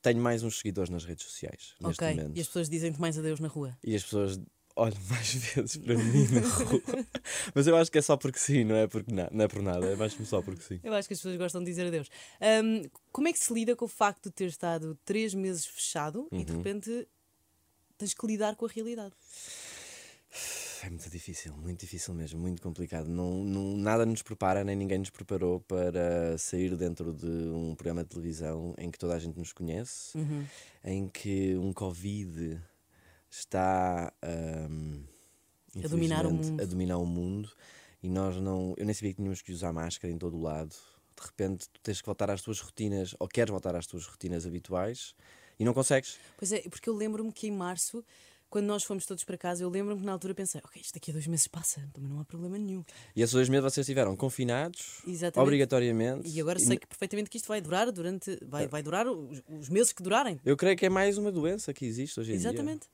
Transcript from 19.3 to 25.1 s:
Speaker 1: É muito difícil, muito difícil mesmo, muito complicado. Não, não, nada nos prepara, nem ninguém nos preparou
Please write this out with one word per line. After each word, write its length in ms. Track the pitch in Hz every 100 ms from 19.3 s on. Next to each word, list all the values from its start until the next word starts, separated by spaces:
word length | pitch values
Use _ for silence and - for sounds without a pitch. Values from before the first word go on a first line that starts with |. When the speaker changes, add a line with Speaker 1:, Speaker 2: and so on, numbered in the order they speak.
| - - - - - - - - - _ - - - - - 95
Speaker 1:
É 40 |
muito 200 | 85 85
difícil, 460 | 85 - 80 82 73
muito 240 | 82 87
difícil 340 | 92 87 -
mesmo, 240 | 85 80 80
muito 200 | 90 87
complicado. 460 | 92 82 87 82 78
Não, 340 | 87 90 92
não, 360 | 101 98 98 101
nada 280 | 101 113 113
nos 160 | 113
prepara, 440 | - 107 95 95 101
nem 100 | 98
ninguém 220 | 98 95
nos 100 |
preparou 520 | 95